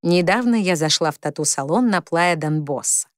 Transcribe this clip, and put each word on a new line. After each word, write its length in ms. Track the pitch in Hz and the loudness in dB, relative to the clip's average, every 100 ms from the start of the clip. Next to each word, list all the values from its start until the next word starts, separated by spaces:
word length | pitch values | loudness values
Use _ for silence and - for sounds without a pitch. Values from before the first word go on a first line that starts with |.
Недавно 520 | 165 175 175 208 240 233 | 2 2 4 2 2 2
я 200 | 185 170 | 0 0
зашла 360 | 156 - 160 | 0 0 -2
в 80 | 151 | -2
тату-салон 680 | 151 147 147 - 139 185 247 | -8 -4 -4 -4 -2 0 2
на 120 | 185 | 0
Плая 340 | 156 165 175 170 | -2 0 2 0
Дон 280 | 151 156 | 0 -2
Босса. 440 | 151 135 - - - | -2 -6 -2 -4 -4